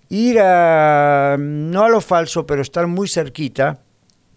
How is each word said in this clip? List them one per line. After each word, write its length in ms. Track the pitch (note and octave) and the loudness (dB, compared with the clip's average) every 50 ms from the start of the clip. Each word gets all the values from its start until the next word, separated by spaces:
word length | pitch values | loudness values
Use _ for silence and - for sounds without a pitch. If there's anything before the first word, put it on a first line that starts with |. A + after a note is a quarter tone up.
| _ _ | _ _
ir 300 | F3+ G3+ A3+ B3 A#3+ A3+ | -6 -2 0 2 2 2
a, 960 | G3+ F#3 F3+ F3 F3 E3 E3 D#3 D3+ D3+ D3 D3 D3 D3 C#3+ C#3+ C#3 C#3 C#3 C#3+ | 4 4 4 4 4 4 4 4 4 4 4 4 2 2 2 2 2 0 0 -2
no 460 | C#3+ D3 D3 D3+ D3+ D#3+ F3 F#3+ G#3+ | -4 -6 -6 -6 -6 -4 -2 0 2
a 40 | A#3 | 2
lo 120 | A#3 G#3+ | 2 0
falso, 440 | E3+ - F#3 E3+ E3 - - E3+ D3+ | 0 0 -2 -2 -2 -2 -4 -6 -4
pero 160 | C3+ D3 C#3 | -4 -4 -4
estar 240 | C#3 - - E3+ F3 | -4 -4 -4 -4 -4
muy 220 | F3 F3 F#3 G3+ F3 | -4 -4 -4 -6 -4
cerquita, 720 | - F3 D#3 C#3 - - D#3 B2+ - - C3+ D3 D#3+ - _ _ _ _ _ _ _ _ _ _ _ | -4 -6 -6 -6 -8 -8 -8 -8 -4 -2 -2 -2 -4 -6 _ _ _ _ _ _ _ _ _ _ _